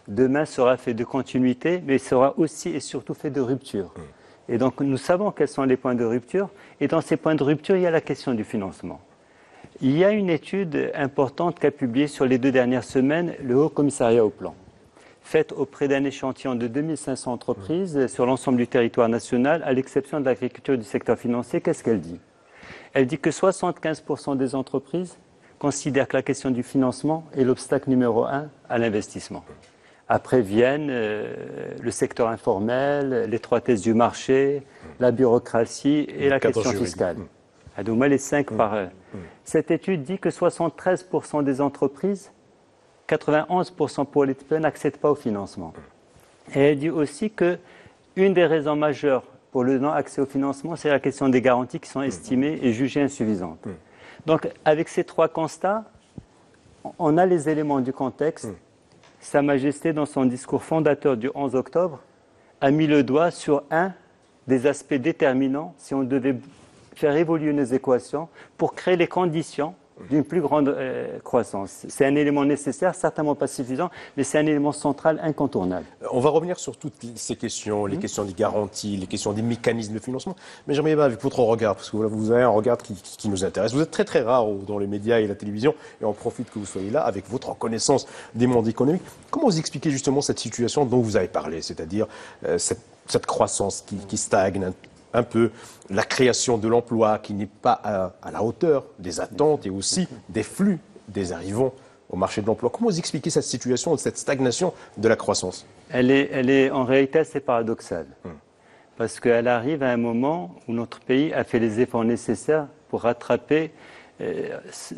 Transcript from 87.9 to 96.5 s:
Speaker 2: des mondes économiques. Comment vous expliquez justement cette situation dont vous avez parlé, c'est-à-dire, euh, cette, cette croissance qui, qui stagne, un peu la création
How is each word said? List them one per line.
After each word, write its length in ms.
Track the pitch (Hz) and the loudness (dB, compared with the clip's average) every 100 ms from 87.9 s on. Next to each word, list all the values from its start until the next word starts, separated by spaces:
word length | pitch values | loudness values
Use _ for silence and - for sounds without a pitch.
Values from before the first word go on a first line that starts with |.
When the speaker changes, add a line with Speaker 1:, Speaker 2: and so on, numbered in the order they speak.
| 135 - - - | 0 -2 -12 -10
Speaker 2:
des 140 | 117 123 | 0 2
mondes 200 | 123 110 | 4 2
économiques. 360 | - 127 180 - - - | 2 2 0 -4 -18 -8
Comment 160 | 302 294 | 0 2
vous 140 | 165 | 0
expliquez 300 | - 147 160 | -2 -4 -2
justement 320 | 135 - 135 | -2 0 0
cette 180 | 135 120 | 0 -4
situation 460 | 117 - 117 151 135 | -6 -4 -2 0 2
dont 160 | 123 | 2
vous 160 | 113 101 | 2 2
avez 100 | 92 | 0
parlé, 340 | - - 80 | -2 -6 -8
c'est-à-dire, 460 | - 85 82 98 107 - - - - | -8 -10 -6 -2 -4 -6 -20 -8 -2
euh, 120 | 87 | -2
cette, 240 | - - - - - | -2 -4 -8 -20 -4
cette 200 | 160 - | -2 -2
croissance 560 | - 107 - 101 - - | 0 0 0 -4 -6 -8
qui, 120 | 98 | -10
qui 200 | 98 104 | -6 -6
stagne, 540 | - 107 95 95 92 92 - - - | 0 2 2 0 -4 -8 -14 -20 -4
un 100 | 117 | -2
peu 280 | 113 113 113 - - - - | 0 2 2 0 -16 -20 -6
la 140 | 95 | -2
création 540 | 110 - 127 110 - | -2 2 2 2 0